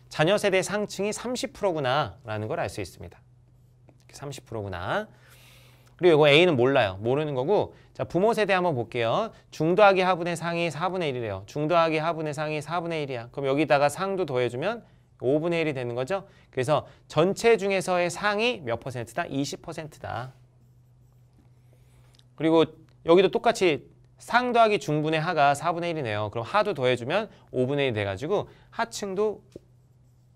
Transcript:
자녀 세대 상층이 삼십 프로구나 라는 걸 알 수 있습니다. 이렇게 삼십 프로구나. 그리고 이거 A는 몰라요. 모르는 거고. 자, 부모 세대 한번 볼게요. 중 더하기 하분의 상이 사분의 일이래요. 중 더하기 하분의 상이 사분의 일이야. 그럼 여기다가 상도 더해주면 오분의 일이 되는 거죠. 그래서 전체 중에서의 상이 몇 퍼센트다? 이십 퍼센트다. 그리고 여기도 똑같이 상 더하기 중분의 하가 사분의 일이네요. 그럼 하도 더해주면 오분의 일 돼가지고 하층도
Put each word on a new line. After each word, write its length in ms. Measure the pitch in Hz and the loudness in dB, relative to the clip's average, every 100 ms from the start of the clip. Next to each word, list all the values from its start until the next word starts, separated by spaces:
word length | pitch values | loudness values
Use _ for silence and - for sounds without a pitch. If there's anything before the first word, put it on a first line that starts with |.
| - | -12
자녀 260 | - 156 208 | -2 2 2
세대 240 | 208 185 | 2 0
상층이 500 | 180 202 208 - 202 | 0 -4 -4 -4 -6
삼십 420 | 202 226 254 269 | -4 -6 -6 -8
프로구나 640 | - 202 160 131 139 127 87 | -4 -2 -2 0 0 -2 -6
라는 220 | - 107 107 | -8 -6 -4
걸 140 | 170 | -4
알 80 | 127 | -6
수 140 | - | -6
있습니다. 360 | 98 - 90 - _ _ _ _ _ _ _ | -10 -12 -18 -18 _ _ _ _ _ _ _
이렇게 260 | _ _ | _ _
삼십 300 | - 139 139 | -16 -14 -14
프로구나. 640 | - 113 101 87 95 180 214 - _ - - - - _ _ _ | -12 -10 -8 -8 -6 -6 -6 -14 _ -20 -20 -20 -20 _ _ _
그리고 200 | 180 156 | 4 6
이거 120 | 151 | 8
A는 280 | 143 180 143 | 8 6 4
몰라요. 420 | 123 139 107 92 | 4 4 2 0
모르는 340 | 110 135 156 | -2 -2 -2
거고. 400 | 135 135 202 113 - - | -4 0 0 0 -6 -20
자, 100 | - | -10
부모 300 | - 170 208 | -4 0 2
세대 180 | 220 202 | 2 2
한번 220 | 190 180 | 2 0
볼게요. 580 | 135 113 123 113 147 220 - _ | -2 -4 -2 0 0 -2 -8 _
중 240 | - 156 | -4 0
더하기 280 | 190 208 190 | 6 8 8
하분의 340 | 185 180 170 170 | 2 0 -2 -4
상이 340 | 165 170 170 | -4 -2 -4
사분의 380 | 139 180 185 160 | -4 -4 -2 -4
일이래요. 360 | 127 117 95 104 | -4 -6 -8 -8
중 200 | 151 151 | -6 0
더하기 300 | 170 165 156 | 2 2 2
하분의 380 | 156 160 156 | -2 -4 -6
상이 260 | 147 151 151 | -6 -6 -6
사분의 420 | 147 175 170 165 | -6 -6 -6 -6
일이야. 260 | 143 127 120 | -6 -8 -10
그럼 160 | 147 139 | -6 -2
여기다가 420 | 135 151 147 143 | 0 2 4 4
상도 380 | 143 190 196 165 | 0 -4 -4 -2
더해주면 580 | 127 123 120 170 233 - _ _ _ | 0 -2 -2 -4 -6 -12 _ _ _
오분의 400 | 120 151 165 170 | 0 0 0 -2
일이 140 | 156 | -2
되는 200 | 135 123 | -4 -6
거죠. 320 | 120 131 196 185 - _ | -6 -4 -6 -8 -18 _
그래서 360 | - 127 147 - - _ | -4 0 0 -2 -12 _
전체 500 | - 175 - 233 220 | 2 2 2 4 4
중에서의 540 | 196 196 170 180 175 | 2 -2 0 0 0
상이 500 | 160 202 202 233 226 | -2 -4 -2 -2 -4
몇 160 | 135 113 | -4 -6
퍼센트다? 460 | - 123 113 - 175 | -6 -10 -8 -6 -4
이십 360 | 135 143 190 | -4 -4 -6
퍼센트다. 720 | - 160 156 - 98 101 127 - _ _ _ _ _ _ _ _ _ _ _ _ _ _ _ _ _ _ _ | -12 -12 -14 -14 -10 -10 -10 -16 _ _ _ _ _ _ _ _ _ _ _ _ _ _ _ _ _ _ _
그리고 300 | - 156 165 156 - - _ | -4 2 4 4 0 -20 _
여기도 260 | 151 175 190 | 4 6 6
똑같이 580 | - 240 220 185 139 - _ _ _ | 4 0 2 2 2 -4 _ _ _
상 340 | - 233 247 | -2 0 2
더하기 280 | 233 226 208 | 4 4 2
중분의 400 | - 151 151 160 | 0 -2 0 -2
하가 340 | 160 160 143 | -2 2 2
사분의 360 | 139 160 170 170 | 2 -2 -4 -4
일이네요. 400 | 160 123 104 107 | -4 -4 -4 -4
그럼 140 | 117 113 | -6 -2
하도 280 | 208 208 | 0 0
더해주면 560 | 170 127 123 117 180 220 - _ | 0 0 0 0 -4 -4 -10 _
오분의 360 | 127 127 143 139 | -4 -2 0 0
일 40 | |
돼가지고 540 | 107 98 95 143 196 120 - _ | 0 -2 -4 -4 -4 -4 -12 _
하층도 720 | - 226 - 202 185 214 196 - - - _ _ _ _ _ _ | -8 -8 -6 -8 -4 -4 -4 -14 -20 -20 _ _ _ _ _ _